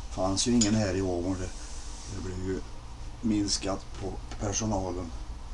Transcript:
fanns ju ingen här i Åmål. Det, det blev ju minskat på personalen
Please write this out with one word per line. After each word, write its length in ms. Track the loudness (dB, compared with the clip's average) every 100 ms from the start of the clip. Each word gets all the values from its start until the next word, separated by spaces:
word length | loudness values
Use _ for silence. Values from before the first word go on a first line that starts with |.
| -6
fanns 360 | 0 2 2 6
ju 40 |
ingen 240 | 6 8 6
här 200 | 4 2
i 60 |
Åmål. 340 | 2 2 0 0
Det, 100 | -2 -6 -8 -8 -8 -8 -6 -6
det 60 |
blev 260 | -4 -4 -2
ju 140 | -2 -4 -8 -10 -8 -8 -2
minskat 640 | 2 4 4 0 0 -2 -4 -6
på 100 | -4 -4 -6 -2
personalen 720 | 0 2 2 2 0 -2 -4 -6 -6 -8 -8